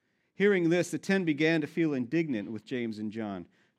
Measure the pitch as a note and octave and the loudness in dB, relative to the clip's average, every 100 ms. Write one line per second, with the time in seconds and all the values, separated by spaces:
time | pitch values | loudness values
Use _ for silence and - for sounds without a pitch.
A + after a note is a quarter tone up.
0 | _ _ _ - G3+ F#3+ E3 F3 D#3+ D#3 | _ _ _ 0 2 4 4 2 0 -4
1 | - G3 E3 C#3+ D#3 E3 D3 F3+ E3 C3+ | 0 0 2 2 2 2 0 -2 0 0
2 | A#2 B2+ C3+ A2 F#2 G#2+ - B2+ A#2 G#2+ | -2 -2 0 -2 -4 -10 -6 -6 -4 -6
3 | G#2+ A2 G#2+ F#2+ E2+ _ _ | -8 -6 -6 -8 -12 _ _